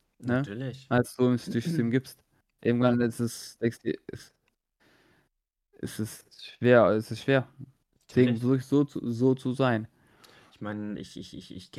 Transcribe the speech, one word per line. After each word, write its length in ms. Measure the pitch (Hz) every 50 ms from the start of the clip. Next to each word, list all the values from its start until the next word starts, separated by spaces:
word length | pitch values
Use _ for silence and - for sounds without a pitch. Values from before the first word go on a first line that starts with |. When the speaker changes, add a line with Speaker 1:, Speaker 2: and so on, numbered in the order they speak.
| _ _ _ _ -
Speaker 1:
ne? 240 | 127 123 127 139 101
Speaker 2:
Natürlich. 400 | 101 117 135 131 123 - - -
Speaker 1:
Als 260 | 131 123 120 - - -
du 80 | 123 123
ins 200 | 123 120 - -
System 400 | - - 117 175 165 156 117 117
Speaker 2:
<clears throat> 0 |
Speaker 1:
gibst. 320 | 117 131 131 - - _ _ _ _ _ _ _ _ _ -
Irgendwann 380 | 117 120 120 123 123 120 120
ist 180 | 120 117 113 -
es, 360 | 120 113 - - - - - -
denkst 200 | 117 117 113 - -
du, 80 | 113 - - _ -
ist, 240 | - - - - _ _ _ _ _ _ _ _ _ _ _ _ _ _ _ _ _ _ _ _ _ _ _ _ _ _ _ _ _
ist 260 | - - - - -
es 260 | 110 107 - - - _ _ - - - - -
schwer, 300 | 120 123 123 120 107 90
es 200 | 104 110 110 -
ist 100 | 117 113 -
schwer. 240 | - 135 131 123 - _ - 127 - _ _ _ _ _ _ _ -
Deswegen 240 | - 131 127 123 120
Speaker 2:
Natürlich. 60 | 113
Speaker 1:
versuch 160 | 120 123 135 131
ich 80 | 127
so 180 | - 139 143 147
zu, 260 | 139 - - - 120
so 240 | 117 113 127 131 131
zu 180 | 127 - 127 123
sein. 340 | 127 135 127 117 110 113 - _ _ _ _ _ _ _ - - - - _
Speaker 2:
Ich 100 | _ -
mein, 360 | 104 104 107 104 104 104 101 73
ich, 200 | - - - -
ich, 180 | 98 - - -
ich, 180 | - - -
ich 160 | - - - -